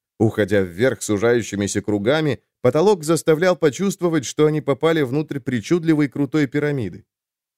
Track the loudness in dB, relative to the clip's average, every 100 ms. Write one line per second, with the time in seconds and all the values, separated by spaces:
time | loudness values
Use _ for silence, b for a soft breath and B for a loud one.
0 | _ 0 0 2 2 2 0 0 0 0
1 | -2 0 2 0 0 -4 -2 -2 -2 -2
2 | 0 0 0 -4 _ _ 0 2 2 2
3 | 0 0 0 2 2 2 0 0 -4 -2
4 | -2 -2 -2 0 0 0 -2 0 0 0
5 | 0 -2 -4 -8 -6 -4 -2 0 2 2
6 | 0 -2 -2 0 -2 -2 -2 -4 -6 -10
7 | _ _ _ _ _